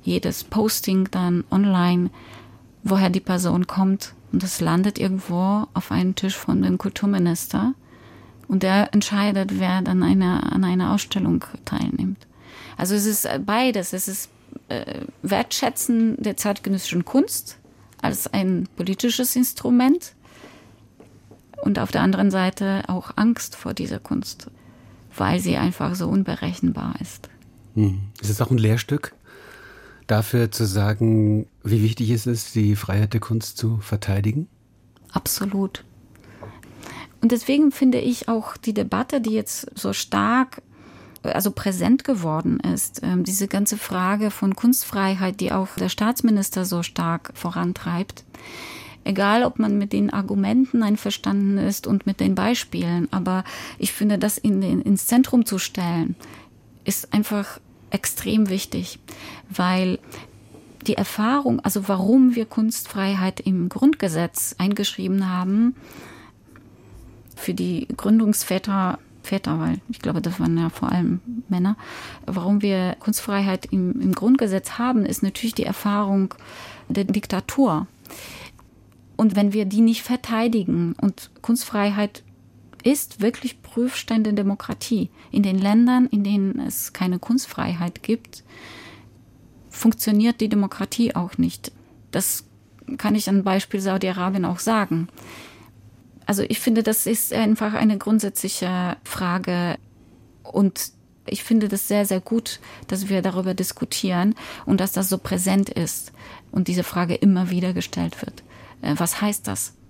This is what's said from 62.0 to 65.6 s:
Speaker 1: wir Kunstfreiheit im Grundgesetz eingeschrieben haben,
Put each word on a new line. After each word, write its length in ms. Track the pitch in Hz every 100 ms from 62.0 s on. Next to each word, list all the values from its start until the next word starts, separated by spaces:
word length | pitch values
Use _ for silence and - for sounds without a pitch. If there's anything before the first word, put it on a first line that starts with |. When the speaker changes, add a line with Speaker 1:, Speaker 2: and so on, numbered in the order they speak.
| 190 262 254 240
Speaker 1:
wir 100 | 220
Kunstfreiheit 920 | - 220 - - 208 196 196 185 185
im 300 | - 185 175
Grundgesetz 840 | - 269 311 190 160 170 - - -
eingeschrieben 720 | 185 202 202 - 185 196 190
haben, 460 | 180 185 202